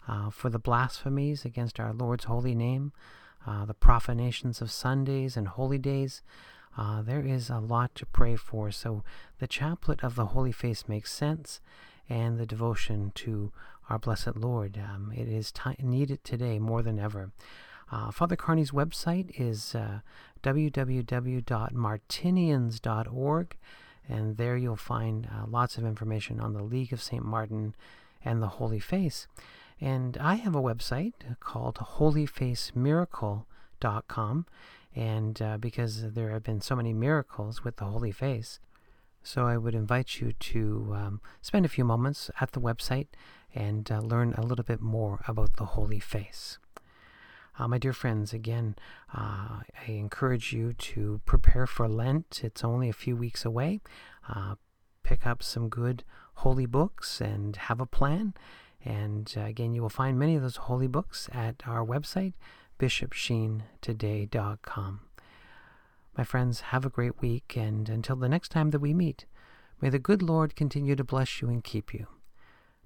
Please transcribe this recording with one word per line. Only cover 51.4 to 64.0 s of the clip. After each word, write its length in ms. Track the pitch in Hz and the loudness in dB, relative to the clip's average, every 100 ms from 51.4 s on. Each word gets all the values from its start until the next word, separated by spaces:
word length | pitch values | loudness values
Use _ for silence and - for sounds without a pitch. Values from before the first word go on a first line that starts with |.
| - 123 127 | 12 12 8
for 200 | - 113 | 2 2
Lent. 540 | 110 123 151 - - | 2 0 0 -2 -6
It's 200 | 113 - | -8 -2
only 260 | 117 120 123 | 0 2 0
a 40 | |
few 220 | - - 120 | -2 -4 -2
weeks 300 | 120 - 117 | -4 -4 -2
away. 340 | 117 147 208 - - - - - | -2 -2 -4 -8 -20 -20 -18 -10
Uh, 280 | 107 95 101 _ _ _ _ | -8 -6 -10 _ _ _ _
pick 240 | - - 120 | 6 8 6
up 160 | 120 | 2
some 260 | - 117 113 | -4 -4 -4
good 340 | 117 120 123 - - - - | -2 -2 -4 -8 -20 -18 4
holy 280 | 131 127 123 | 6 6 2
books 560 | 131 185 - - - | 2 2 -2 -10 -6
and 340 | 107 104 101 101 | -4 -4 -4 -4
have 240 | - 117 | -4 -4
a 60 | 127 | 2
plan. 480 | - 139 170 214 - - - - - | 4 4 2 -2 -6 -14 -20 -20 -12
And, 480 | 120 104 104 107 107 110 | -6 -4 -4 -4 -6 -6
uh, 40 | |
again, 300 | 107 113 117 | -6 -4 -2
you 120 | 120 | -2
will 60 | 113 | -2
find 280 | - 131 127 | 0 0 2
many 180 | 151 156 | 4 2
of 60 | |
those 140 | 127 - | 0 -4
holy 320 | - 123 131 | -2 0 0
books 420 | 139 - - - | 0 -4 -8 -8
at 300 | 120 113 123 123 | -4 -4 -6 -6
our 180 | 117 113 | -4 -2
website, 480 | 135 147 185 190 - - - - - | -4 -2 -4 -4 -6 -14 -20 -18 -2
bishop 340 | 131 - - | 0 0 -4
sheen 520 | - - 117 110 110 110 - | -4 -2 0 0 -2 -8 -10
today 440 | - 110 | -8 -4